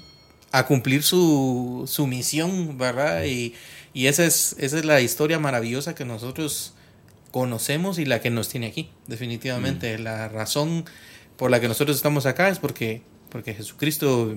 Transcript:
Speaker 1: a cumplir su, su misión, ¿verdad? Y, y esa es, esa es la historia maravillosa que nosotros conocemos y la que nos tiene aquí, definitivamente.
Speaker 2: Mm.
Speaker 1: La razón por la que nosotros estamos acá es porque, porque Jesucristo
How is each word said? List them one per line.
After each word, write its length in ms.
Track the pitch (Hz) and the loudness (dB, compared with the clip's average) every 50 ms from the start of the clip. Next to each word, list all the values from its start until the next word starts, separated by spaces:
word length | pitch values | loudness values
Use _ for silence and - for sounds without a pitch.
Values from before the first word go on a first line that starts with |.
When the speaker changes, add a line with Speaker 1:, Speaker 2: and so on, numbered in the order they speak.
| - - - _ _ _ _ _ _ _ | -16 -20 -20 _ _ _ _ _ _ _
Speaker 1:
a 160 | - 131 127 | 2 2 4
cumplir 360 | - 147 127 113 131 131 147 147 | 4 4 2 4 4 2 2 4
su, 840 | - 185 180 180 160 151 139 135 131 127 123 123 123 123 123 131 135 | 4 4 6 6 6 6 4 4 2 2 0 -2 -4 -6 -6 -6 -4
su 180 | - - 127 | -2 0 0
misión, 720 | 131 127 127 - - 143 151 165 180 196 185 170 156 143 127 | 0 0 -2 -2 -2 0 0 0 0 0 -2 -2 -4 -4 -2
¿verdad? 460 | 127 127 117 127 143 151 170 165 160 | -2 -2 0 0 0 0 0 0 -2
Y, 300 | 147 127 123 120 117 - - - - - - - - - | -2 -2 -2 -4 -6 -8 -10 -18 -20 -20 -20 -18 -10 -4
y 140 | 123 127 | 2 4
esa 180 | 135 - - 170 | 4 6 6 6
es, 320 | 165 - - - - - - | 4 4 2 0 0 -2 -2
esa 200 | - 139 139 165 | -2 -2 0 0
es 60 | 156 | 2
la 160 | 156 151 139 120 | 6 6 6 6
historia 360 | 117 - - 147 160 165 160 | 4 2 2 0 2 2 2
maravillosa 560 | 151 139 131 117 113 117 120 131 - 170 165 | 0 0 0 0 0 -2 -2 -4 -4 -6 -8
que 100 | - 139 | -8 -8
nosotros 680 | 123 117 104 117 127 127 165 156 143 - - - - - - - - - - _ - - - _ - - | -8 -8 -8 -8 -8 -6 -6 -4 -4 -4 -6 -8 -10 -14 -20 -20 -20 -20 -20 _ -20 -20 -20 _ -8 -4
conocemos 680 | 127 127 123 117 113 - - 143 151 180 196 185 170 | -2 -2 -2 -2 -4 -2 -2 -2 0 -2 -2 -2 -2
y 60 | 151 | 0
la 140 | 135 123 110 | 0 0 0
que 100 | - 123 | 0 0
nos 180 | 117 113 107 - | 0 0 -2 -4
tiene 200 | - 131 113 110 | -4 -6 -6 -6
aquí, 220 | - 160 160 - - _ - - | -6 -8 -10 -10 -12 _ -14 -12
definitivamente. 920 | 123 113 127 117 117 113 - 131 127 120 104 - - - 123 117 110 110 | -10 -8 -8 -6 -6 -6 -6 -4 -4 -4 -2 -4 -4 -4 -4 -6 -6 -6
Speaker 2:
Mm. 40 | 113 | -6
Speaker 1:
La 260 | 113 113 110 110 107 | -6 -6 -6 -8 -8
razón 560 | 110 110 107 - - 147 147 160 165 165 160 - - - - - - - - - - | -6 -6 -6 -4 -2 0 0 0 0 -2 -4 -6 -12 -20 -20 -20 -20 -20 -20 -18 -8
por 140 | - 127 123 | -2 0 4
la 100 | 127 120 | 4 4
que 60 | 117 117 | 4 2
nosotros 280 | 113 - 143 143 147 | 0 0 0 0 0
estamos 280 | 135 - 147 147 143 120 | 2 2 2 2 2 2
acá 220 | 135 123 - 180 196 | 0 2 2 2 2
es 120 | 190 185 | 2 0
porque, 420 | - 135 127 - 117 113 110 117 - - - - _ - | -2 -4 -4 -4 -4 -4 -4 -6 -10 -18 -20 -20 _ -14
porque 220 | - 117 104 123 107 | -12 -12 -10 -10 -10
Jesucristo 800 | 104 107 - - - 143 151 151 - 151 139 131 120 117 110 110 | -10 -10 -12 -8 -4 -2 -2 -2 0 2 2 2 2 2 0 -2